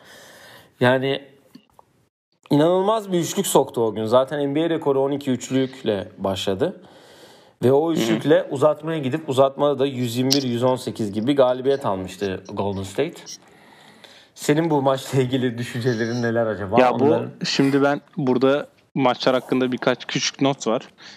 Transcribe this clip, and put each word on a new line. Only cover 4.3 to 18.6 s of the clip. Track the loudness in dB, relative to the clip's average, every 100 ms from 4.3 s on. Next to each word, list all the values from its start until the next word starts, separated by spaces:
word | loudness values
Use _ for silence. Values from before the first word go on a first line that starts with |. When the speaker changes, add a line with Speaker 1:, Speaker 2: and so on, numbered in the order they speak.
| -2
Speaker 1:
N | -2 0
B | 0
A |
rekoru | 0 0 0
on | 0
iki | -2 -2
üçlükle | -4 -2 -2 -2 -4 -4 -4 -4 -6
başladı. | -4 -2 -2 -2 -2 -6 -18 -20 -20 -20 -20 -20 _ -2
Ve | 2
o | 4 2
Speaker 2:
Hı | 0
hı. |
Speaker 1:
üçlükle | 0 0 2 2 2
uzatmaya | 0 0 0 -4 -4
gidip | -4 -4 0
uzatmada | 2 2 2 0 0
da | -2
yüz | -2 -4 -2
yirmi | 0
bir | 2
yüz | 0 0
on | 0 0
sekiz | -4 -6 -4
gibi | -2 0 2
galibiyet | 2 0 -2 -2 -2
almıştı | -6 -6 -6 -6 -6 -8
Golden | -6 -6 -6
State. | -6 -4 -4 -6 -18 -20 _ -20 -20 -20 -20 -20 -20 -20 -20 -4
Senin | 0 2 2
bu | 2
maçla | 2 0 0 0
ilgili | 0 0 -2 -4
düşüncelerin | -8 -4 -2 -2 -2 -2
neler | 0 0 0
acaba? | -2 0 4
Speaker 2:
Ya | 4 4
bu |
Speaker 1:
Onların | 2 2 -2 -8 -4
Speaker 2:
şimdi | 0 2 4
ben | 2 0 -6 -4
burada | 0 2 2 2